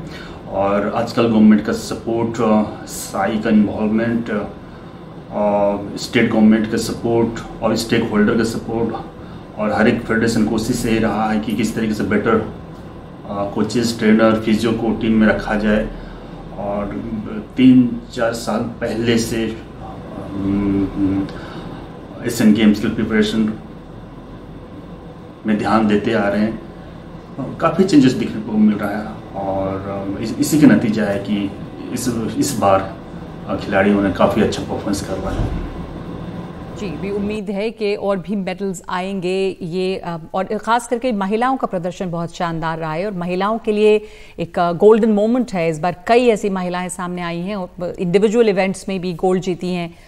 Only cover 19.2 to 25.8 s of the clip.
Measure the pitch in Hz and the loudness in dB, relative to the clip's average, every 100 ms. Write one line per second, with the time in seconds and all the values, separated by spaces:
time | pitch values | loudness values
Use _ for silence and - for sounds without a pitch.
19.2 | - 117 107 - - - - - - 95 | 2 -2 -2 -4 -12 -14 -14 -12 -12 -12
20.2 | 92 98 98 101 98 98 98 101 98 98 | -10 -4 0 0 2 2 0 0 0 2
21.2 | 98 - - - - - - - - - | -2 -8 -12 -12 -12 -12 -14 -16 -16 -8
22.2 | - - 110 107 104 - - - 107 110 | -4 4 6 8 6 4 0 -2 0 2
23.2 | 107 110 107 107 - - - - - - | 2 2 0 -2 -10 -16 -16 -16 -16 -18
24.2 | - - - - - - - - - - | -16 -16 -16 -16 -16 -16 -16 -16 -16 -18
25.2 | - - 110 104 - 110 | -18 -8 -2 0 2 4